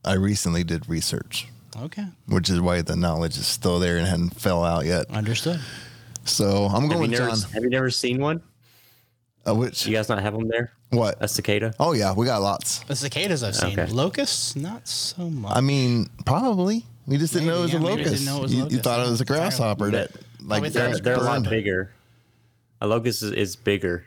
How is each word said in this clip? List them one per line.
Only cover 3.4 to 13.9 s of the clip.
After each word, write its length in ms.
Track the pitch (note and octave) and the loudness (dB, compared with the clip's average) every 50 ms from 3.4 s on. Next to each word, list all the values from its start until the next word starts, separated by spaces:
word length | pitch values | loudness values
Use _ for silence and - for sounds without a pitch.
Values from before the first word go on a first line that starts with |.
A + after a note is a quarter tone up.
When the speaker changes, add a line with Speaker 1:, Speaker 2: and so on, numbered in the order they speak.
| - | -4
Speaker 1:
still 320 | - - - - F#2+ F2 F2 | -4 -4 -2 0 0 2 2
there 200 | F2+ F2 E2+ E2+ | 2 2 2 2
and 80 | E2+ | 2
hadn't 240 | F#2 F#2 E2+ E2+ F2 - - | 2 2 0 0 -2 -4 -2
fell 240 | - G2+ F2+ E2+ E2+ | 0 0 2 2 2
out 220 | E2+ E2+ E2+ C#2 | 2 0 0 0
yet. 240 | D#2+ F2+ F2 C2+ - | 0 0 0 -2 -2
Speaker 2:
Understood. 500 | - G#2+ G#2+ G#2+ A#2 - - D#3 F3 E3 C3 - - - - - - - - - - - - | -4 -4 -2 -2 -2 -2 -2 -2 -4 -4 -6 -10 -14 -16 -16 -18 -20 -20 -20 -16 -16 -12 -4
Speaker 1:
So 420 | - - - A2 G2 G2+ G2 G2+ | -4 0 2 2 2 4 4 2
I'm 160 | G2+ G2+ G#2+ C#3 | 2 2 2 2
Speaker 3:
Have 80 | D3 | 2
Speaker 1:
going 20 | D3+ | 2
Speaker 3:
you 60 | E3+ | 2
Speaker 1:
with 100 | D#3+ - | 0 0
Speaker 3:
never 140 | A2+ A#2+ B2+ | 2 0 0
Speaker 1:
John. 80 | A#2+ A2+ | 0 0
Speaker 3:
s-, 180 | A2 G2+ - - | -2 -2 -4 -4
have 100 | A2 A#2 | -2 -2
you 60 | B2 | 0
never 200 | B2 C3 C3 B2+ | 0 2 0 0
seen 300 | A#2+ - - B2 B2 B2+ | 0 0 -2 0 0 0
one? 200 | C#3 D3 D#3+ E3+ - - _ _ _ _ _ - _ _ _ _ _ _ _ _ _ _ _ _ _ | 0 0 0 -2 -6 -12 _ _ _ _ _ -20 _ _ _ _ _ _ _ _ _ _ _ _ _
Speaker 1:
Uh, 80 | - G2+ | 0 2
which? 320 | G#2+ B2 B2 - - - | 2 2 0 -2 -4 -2
Speaker 3:
You 60 | - G#2+ | 0 0
guys 140 | A2 G#2+ - | 0 2 0
not 140 | A#2+ G2+ F#2+ | 0 0 0
have 120 | G#2+ G#2 | -2 -2
'em 140 | A2 A2+ A2+ | -2 -2 -2
there? 240 | A2+ A#2 A#2 A#2 _ _ _ _ | 0 -2 -2 -2 _ _ _ _
Speaker 1:
What? 260 | - A#2 A2+ G#2 - - | 2 2 2 2 0 -2
Speaker 3:
A 80 | - G#2 | -2 -2
cicada? 460 | - - - - G2+ G#2 G#2+ A2+ A2 - | -2 -2 0 2 2 2 0 -2 0 0
Speaker 1:
Oh, 140 | C#3+ E3 E3 | 0 2 2
yeah, 220 | A#2+ G#2 G2 F#2 | 2 2 2 2
we 120 | G2 A#2 | 2 2
got 140 | B2+ B2 G#2 G2 | 2 2 2 2
lots. 380 | G2+ G2 - - - - - - | 0 0 -2 -2 -6 -6 -6 -6
Speaker 2:
The 120 | - C#3+ | -6 -6
cicadas 460 | C3 B2+ C#3+ - - - - F3+ C#3 A#2+ | -4 -4 -4 -4 -2 -2 0 0 -2 -2
I've 120 | G#2+ F#2+ | -2 -2
seen. 220 | - - F2 G2 F#2 | 0 0 0 0 0
Speaker 3:
Okay. 120 | E2 E2+ | 0 0